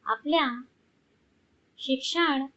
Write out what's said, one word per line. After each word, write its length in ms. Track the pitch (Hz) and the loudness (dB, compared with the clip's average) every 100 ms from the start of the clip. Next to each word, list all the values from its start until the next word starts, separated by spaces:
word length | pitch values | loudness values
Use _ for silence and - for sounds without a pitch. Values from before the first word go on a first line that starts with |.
| - | -4
आपल्या 560 | 220 294 330 277 240 254 _ _ _ _ _ _ _ _ _ _ _ | -4 2 2 2 -2 -14 _ _ _ _ _ _ _ _ _ _ _
शिक्षण 680 | - 262 - 339 330 277 269 | -2 -2 0 0 2 2 -4